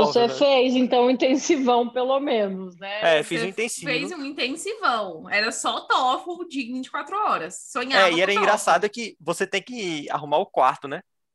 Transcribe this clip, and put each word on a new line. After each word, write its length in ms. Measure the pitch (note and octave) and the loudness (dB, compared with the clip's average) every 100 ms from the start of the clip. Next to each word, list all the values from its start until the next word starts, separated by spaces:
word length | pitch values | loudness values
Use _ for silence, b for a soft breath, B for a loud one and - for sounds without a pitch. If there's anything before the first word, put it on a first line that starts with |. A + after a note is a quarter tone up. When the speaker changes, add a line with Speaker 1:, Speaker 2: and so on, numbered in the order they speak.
| G#3+ | 4
Speaker 1:
você 140 | A#3+ | 4
Speaker 2:
toefl, 120 | A#3+ | 2
né? 60 | C4 | 4
Speaker 1:
fez, 360 | C#4+ C4+ B3+ | 4 4 4
então, 300 | B3+ B3+ B3+ B3 | 2 2 4 4
um 40 | |
intensivão, 800 | B3+ C4 C4 - D#4+ B3+ A#3+ A#3+ | 4 2 2 2 2 4 2 2
pelo 280 | B3+ B3 C4+ | -2 0 0
menos, 580 | C#4+ A#3+ G3+ F#3+ F#3 F3 | 0 0 0 -4 -10 -12
né? 400 | G3 G3+ E3+ D#3+ | -10 -2 2 2
Speaker 2:
É, 40 | |
fiz 180 | D3 E3+ | 2 -4
Speaker 3:
Você 60 | F#3+ | -4
Speaker 2:
um 20 | |
intensivo. 360 | G3 A#3 - C#4 | -4 -6 -6 -4
Speaker 3:
fez 200 | B3 F#4+ | -4 -4
um 120 | F4 | -8
intensivão. 1040 | C#4 D4 C4 D4 G4 A4 F4+ A#3 G3 D#3+ F3+ | -10 -6 -6 -6 -8 -4 0 0 -2 -10 -4
Era 240 | G3 A3 | -2 0
só 280 | A3+ C#4 - | -2 -4 -4
toefl 480 | - G#4 B3+ C4+ - | 0 2 2 0 -4
o 180 | E4+ E4+ | -10 -8
dia 160 | C4 A#3 | -8 -8
vinte 200 | B3+ C4 | -8 -8
e 40 | |
quatro 240 | D4 D4 | -10 -6
horas. 560 | G4 G#4 F#3+ E3 - - | -2 0 -2 -4 -12 -10
Sonhava 380 | C#4 B3+ C4+ F#3+ | -8 0 4 4
Speaker 2:
É, 40 | |
e 80 | E3+ | 4
era 100 | F#3+ | 2
Speaker 3:
com 40 | G3+ | 2
toefl. 40 | |
Speaker 2:
engraçado 480 | G3 G#3 - F3 G#3 | 2 2 4 2 2
que 280 | A#3 A3 - | -4 -10 -10
você 260 | D3+ E3+ F#3+ | -6 -4 -2
tem 140 | G3 | -4
que 460 | - B3 F#3+ D#3 C#3+ | -4 -8 -4 -4 -4
arrumar 280 | C#3+ C#3+ D3 | -6 0 0
o 80 | G3+ | 0
quarto, 420 | - C3 D3+ C#3 | 2 2 2 -6
né? 140 | D3+ - _ _ | -10 -12 _ _